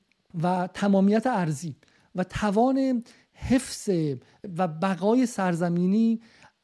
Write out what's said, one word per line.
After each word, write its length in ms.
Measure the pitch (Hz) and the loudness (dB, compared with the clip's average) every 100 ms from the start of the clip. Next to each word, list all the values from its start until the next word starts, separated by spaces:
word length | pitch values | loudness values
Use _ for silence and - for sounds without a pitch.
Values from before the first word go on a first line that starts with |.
| _ _ _ 170 | _ _ _ -4
و 260 | 175 185 185 | -2 -2 -4
تمامیت 520 | - 202 196 196 220 254 | -2 2 4 4 4 2
ارضی 500 | 220 160 139 170 - _ _ _ | 0 -2 -4 -8 -12 _ _ _
و 100 | 180 | -8
توان 800 | 185 - 214 202 254 269 269 247 - - _ | -6 -4 0 2 2 2 0 -2 -4 -16 _
حفظ 580 | _ - 254 - - - 175 151 127 - _ 208 165 | _ 0 0 0 -6 -2 0 0 -4 -10 _ -10 -4
و 100 | 185 | -2
بقای 580 | 156 190 175 202 247 240 | -2 -2 0 2 2 0
سرزمینی 920 | - 185 170 175 175 180 208 226 226 - _ - _ | 0 -2 0 0 0 2 2 2 0 -6 _ -20 _